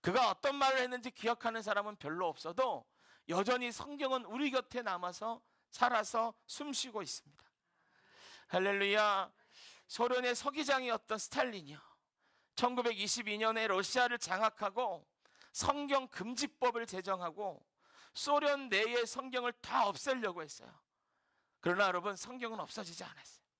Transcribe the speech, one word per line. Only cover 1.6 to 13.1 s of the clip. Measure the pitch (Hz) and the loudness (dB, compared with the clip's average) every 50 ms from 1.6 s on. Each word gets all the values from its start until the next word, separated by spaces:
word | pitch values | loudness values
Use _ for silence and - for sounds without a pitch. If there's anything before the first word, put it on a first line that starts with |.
사람은 | 202 214 202 202 208 214 208 | -2 0 0 0 0 -2 -8
별로 | _ - 147 156 175 185 165 | _ -6 -6 -4 -2 -2 -2
없어도 | 151 - - 160 175 208 262 247 185 127 - _ _ _ _ _ - _ _ - | -4 -4 -10 -6 0 0 0 0 0 -4 -8 _ _ _ _ _ -20 _ _ -2
여전히 | 170 185 196 214 254 247 247 240 | 0 0 2 2 2 2 0 -4
성경은 | 233 - - 285 285 277 285 262 262 254 233 | -6 -6 -10 -10 -6 -4 0 0 0 -2 -2
우리 | 185 214 254 294 285 | -6 -4 -2 0 2
곁에 | 247 262 240 _ - 247 | 0 0 -2 _ -6 -4
남아서 | 240 214 185 175 180 180 175 - 208 226 233 233 _ _ _ _ _ _ | -4 -2 -4 -2 -4 -6 -6 -6 -6 -6 -6 -8 _ _ _ _ _ _
살아서 | - - 240 240 240 220 - - - 220 226 233 214 _ _ | 0 2 2 4 4 2 0 0 0 0 0 0 -4 _ _
숨쉬고 | - - - 285 294 269 - - 262 208 214 | -12 -8 -8 -6 -4 -4 -4 -4 -4 -4 -6
있습니다. | 185 143 - - _ - _ - - _ _ _ _ _ _ _ _ _ _ _ _ _ - - - - - - - _ | -6 -6 -8 -10 _ -16 _ -20 -20 _ _ _ _ _ _ _ _ _ _ _ _ _ -20 -20 -20 -20 -20 -20 -12 _
할렐루야. | - 180 190 196 202 196 202 202 202 214 214 208 202 196 185 - _ _ _ _ _ - - - - - _ | 0 0 2 2 2 2 2 4 4 4 4 4 4 2 -2 -4 _ _ _ _ _ -20 -20 -20 -20 -20 _
소련의 | _ - - 240 247 254 247 247 247 240 | _ -2 -2 0 2 2 2 2 0 -2
서기장이었던 | - - 285 269 302 294 247 269 262 254 240 226 208 _ - 220 214 | 0 -2 -4 -2 -2 0 2 2 2 2 0 -2 -2 _ -6 -6 -4
스탈린이요, | - - - 285 254 247 220 190 156 139 151 151 - - - _ _ _ _ _ _ _ _ _ _ _ _ | -4 -4 0 0 0 0 -2 -8 -12 -14 -16 -18 -20 -20 -20 _ _ _ _ _ _ _ _ _ _ _ _
천구백이십이 | - 247 247 254 247 233 240 226 185 202 208 | 0 2 2 2 2 0 0 0 0 -2 -2